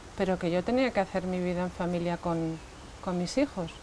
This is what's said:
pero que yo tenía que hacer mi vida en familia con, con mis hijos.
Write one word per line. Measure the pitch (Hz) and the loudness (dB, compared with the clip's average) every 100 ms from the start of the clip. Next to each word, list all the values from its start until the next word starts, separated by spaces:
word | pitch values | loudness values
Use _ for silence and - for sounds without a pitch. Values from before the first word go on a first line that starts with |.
| - - | -10 0
pero | 185 180 | 2 2
que | 175 | 2
yo | 180 | 2
tenía | 185 254 254 | 2 2 4
que | 208 | 2
hacer | 190 190 185 | 2 0 0
mi | 180 | 0
vida | 180 175 | 0 0
en | 180 | -2
familia | - 175 175 170 170 | 0 0 0 0 0
con, | 175 165 160 160 - - - - | 0 0 0 -2 -8 -16 -16 -8
con | - 180 | -2 0
mis | 175 - | 0 2
hijos. | 285 - 165 - | 2 0 -6 -8